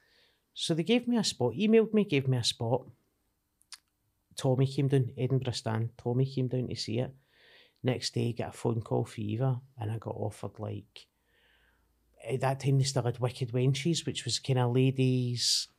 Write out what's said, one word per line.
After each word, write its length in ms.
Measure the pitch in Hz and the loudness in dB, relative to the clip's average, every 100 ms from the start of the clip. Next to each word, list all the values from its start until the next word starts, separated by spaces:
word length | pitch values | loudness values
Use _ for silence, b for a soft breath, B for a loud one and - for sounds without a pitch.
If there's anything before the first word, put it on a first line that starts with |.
| b b b b b | b b b b b
So 200 | - - | -8 -2
they 80 | 160 | 0
gave 240 | 170 240 240 | 2 2 2
me 80 | 240 | 0
a 80 | |
spot, 300 | 190 - 123 | 0 0 0
emailed 400 | 110 214 226 220 | 2 4 6 6
me, 100 | 214 | 2
gave 240 | 202 143 135 | 2 2 2
me 80 | 127 | 0
a 60 | |
spot. 420 | - - 117 127 - - _ _ _ _ _ _ - - _ _ _ _ _ - | 0 -2 0 -2 -2 -20 _ _ _ _ _ _ -20 -20 _ _ _ _ _ -4
Tommy 300 | 135 127 135 | 0 2 2
came 220 | - 139 | 2 2
down, 220 | 139 117 - | 2 2 -2
Edinburgh 360 | 127 131 117 | 0 0 0
stand. 380 | 107 110 110 113 - | -4 -2 -2 -2 -4
Tommy 280 | 120 123 131 | -2 0 0
came 220 | 135 127 | 0 -2
down 200 | 127 123 | -2 -4
to 80 | - | -6
see 220 | - 110 | -4 -4
it. 120 | 131 - b b b b b b | -4 -8 b b b b b b
Next 300 | 123 120 - | -2 -2 -2
day, 180 | 120 117 | -2 -2
got 160 | 117 - | -2 -6
a 20 | |
phone 280 | - 123 113 | -4 -2 -2
call 220 | - 123 | -2 -2
for 160 | 117 - | -2 -6
Eva 400 | 104 110 135 123 - - | -4 0 0 -2 -6 -8
and 120 | 107 | -6
I 60 | 113 | -6
got 180 | 107 104 | -6 -6
offered, 420 | 107 - 107 - | -6 -6 -12 -8
like, 480 | 107 104 - - - _ _ _ _ _ _ _ _ _ _ _ | -8 -8 -12 -20 -20 _ _ _ _ _ _ _ _ _ _ _
at 160 | 117 127 | -8 -2
that 200 | 131 135 | -2 0
time 180 | 131 135 | 2 2
they 60 | |
still 180 | 135 131 | 2 0
had 140 | 120 117 | 0 0
Wicked 320 | 120 - 123 | -2 -2 -4
Wenches, 520 | 123 131 135 175 165 - | 2 2 2 0 -2 -2
which 180 | - | -6
was 140 | 120 113 | -4 -4
kind 180 | - 127 | 0 2
of 140 | 123 | 4
ladies, 960 | 127 131 131 131 127 123 120 - - - | 4 4 4 2 2 0 -2 0 0 -4